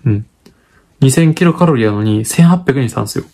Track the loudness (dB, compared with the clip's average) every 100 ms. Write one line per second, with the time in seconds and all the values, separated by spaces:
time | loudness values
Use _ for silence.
0 | -4 -4 -6 _ _ _ _ _ _ -2
1 | 0 2 0 2 0 2 0 0 0 -2
2 | -2 -2 -2 2 4 4 0 -2 -2 -4
3 | -8 -8 -12